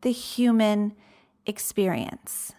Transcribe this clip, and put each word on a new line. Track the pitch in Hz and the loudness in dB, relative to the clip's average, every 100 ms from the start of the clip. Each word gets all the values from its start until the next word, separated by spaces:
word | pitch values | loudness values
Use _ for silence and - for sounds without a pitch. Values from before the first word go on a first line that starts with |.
the | 254 | 0
human | 240 - - 240 226 214 208 208 208 _ _ _ _ - | -2 -6 0 4 6 4 2 0 -4 _ _ _ _ -10
experience? | 208 - - 190 170 - - - - - | -6 -6 0 0 0 -4 -10 -12 -10 -10